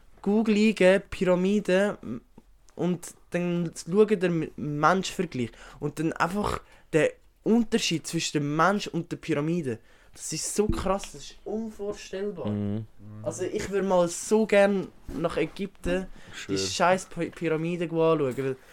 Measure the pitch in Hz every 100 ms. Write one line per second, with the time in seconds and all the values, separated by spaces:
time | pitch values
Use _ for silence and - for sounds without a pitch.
0 | - - - 208 226 208 220 208 180 190
1 | 196 - 185 180 185 208 202 185 202 -
2 | - 110 - - - - _ - 170 175
3 | - - - 175 175 175 170 - - 190
4 | 214 214 180 170 156 - 143 147 151 185
5 | 180 - 180 127 117 - - - 147 -
6 | 156 - 170 202 - - - - - 160
7 | 143 - - _ - 226 226 226 - 160
8 | - 165 - 151 143 151 170 202 - 170
9 | 156 147 - 147 151 175 139 113 - -
10 | - - - 160 - - 214 - 185 196
11 | - 143 - - - 208 226 - 202 202
12 | - 190 202 180 107 104 101 104 110 -
13 | 104 107 104 - 180 208 185 196 190 185
14 | 175 170 - 214 220 202 202 196 165 -
15 | - - 165 - 160 - 196 - 175 180
16 | 190 - - - - 190 95 95 175 185
17 | - - 165 - 165 156 165 175 170 160
18 | 160 160 135 120 135 131 -